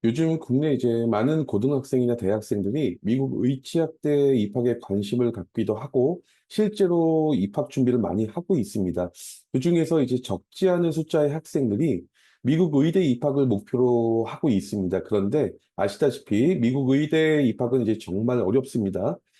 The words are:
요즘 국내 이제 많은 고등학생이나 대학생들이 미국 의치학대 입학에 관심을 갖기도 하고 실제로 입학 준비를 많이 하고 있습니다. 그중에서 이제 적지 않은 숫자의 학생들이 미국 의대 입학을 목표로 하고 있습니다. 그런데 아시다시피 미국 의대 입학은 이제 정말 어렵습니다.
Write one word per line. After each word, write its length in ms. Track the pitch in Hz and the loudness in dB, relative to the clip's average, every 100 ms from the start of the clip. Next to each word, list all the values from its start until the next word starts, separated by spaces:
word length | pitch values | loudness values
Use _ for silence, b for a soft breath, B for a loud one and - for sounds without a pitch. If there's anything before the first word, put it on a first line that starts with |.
| 117 | 0
요즘 340 | 127 165 160 | 0 0 -2
국내 320 | - 127 156 | -2 0 0
이제 340 | 131 123 117 117 | 0 0 0 0
많은 380 | 104 123 156 151 | 0 2 0 0
고등학생이나 720 | 104 127 143 135 131 120 120 | -2 0 -2 -2 0 0 0
대학생들이 840 | 95 110 107 104 98 135 127 87 | -2 -2 -2 -4 -2 -2 -4 -4
미국 420 | 95 127 135 123 | -2 -2 -2 -2
의치학대 960 | 123 135 - 165 160 - 151 147 143 131 | -2 -2 -4 -2 -2 -4 -2 2 4 2
입학에 420 | 101 123 123 117 | 0 0 -2 -2
관심을 520 | - 101 101 120 120 | -2 -4 -2 0 -2
갖기도 420 | 110 87 - 107 107 | -2 -8 -4 -2 -2
하고 460 | 131 135 131 175 b b b | -2 0 0 0 b b b
실제로 880 | - 214 208 185 175 165 160 156 131 | -2 -2 2 0 2 2 2 0 0
입학 340 | 101 - 147 | -2 -4 -4
준비를 300 | - 123 123 | 0 2 2
많이 280 | 101 92 110 | 0 -2 -4
하고 280 | - 170 180 | -6 -2 -2
있습니다. 560 | 95 110 92 87 90 B B B B | -2 -4 -4 -2 -6 B B B B
그중에서 500 | 131 151 170 160 165 | -2 2 2 2 0
이제 180 | 127 127 | 0 -2
적지 480 | - 92 _ - 190 | -4 -8 _ 0 0
않은 240 | 175 170 | 2 0
숫자의 380 | 156 156 160 147 | -2 -2 0 0
학생들이 720 | 151 - 160 131 104 160 92 - b b b | -2 -4 -2 0 0 0 -2 -6 b b b
미국 300 | 120 156 180 143 | 0 2 2 4
의대 280 | 156 180 | 4 4
입학을 440 | 165 120 147 139 131 | 2 2 0 2 2
목표로 760 | 101 - 123 123 120 117 113 113 | 0 -2 0 2 4 2 0 -2
하고 220 | 143 160 | -2 0
있습니다. 560 | 101 - 107 92 92 | 0 0 -4 -2 -2
그런데 480 | - 107 98 151 113 - b - | -2 -2 0 0 -2 -4 b -4
아시다시피 800 | 98 - 143 117 - 101 139 180 | -4 0 0 0 -2 2 2 2
미국 280 | 117 131 131 | 2 2 2
의대 520 | 135 151 160 156 151 | 2 2 2 2 2
입학은 380 | 131 - 120 131 | 2 0 0 0
이제 160 | 110 107 | 0 -2
정말 420 | - 92 117 123 | -4 -4 0 0
어렵습니다. 760 | 92 123 131 123 101 90 107 175 _ _ | 2 0 0 -4 -2 -2 -4 -6 _ _